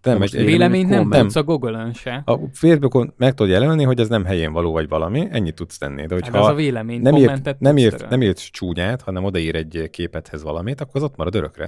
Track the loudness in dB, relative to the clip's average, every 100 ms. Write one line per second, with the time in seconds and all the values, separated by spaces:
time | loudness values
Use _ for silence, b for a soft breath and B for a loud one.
0 | -2 0 0 0 2 4 4 2 2 2
1 | 4 4 2 0 0 -2 -2 -6 -8 -8
2 | -10 -8 -2 -2 -4 0 4 4 4 0
3 | 0 0 0 2 2 4 2 2 2 2
4 | 0 0 0 -2 -2 -2 -2 -2 -2 -2
5 | -2 -4 -4 -4 -4 -6 -12 -10 -10 -10
6 | -6 -6 -2 2 2 2 -2 -4 -6 0
7 | 4 6 4 2 -6 0 2 4 4 2
8 | -4 0 0 0 -8 -10 -6 -4 -4 -4
9 | -6 -6 -4 -2 -2 -4 -6 -8 -8 -8
10 | -8 -8 -12 -12 -8 -8 -6 -8 -8 -6
11 | -6 -4 -4 -2 -4 -8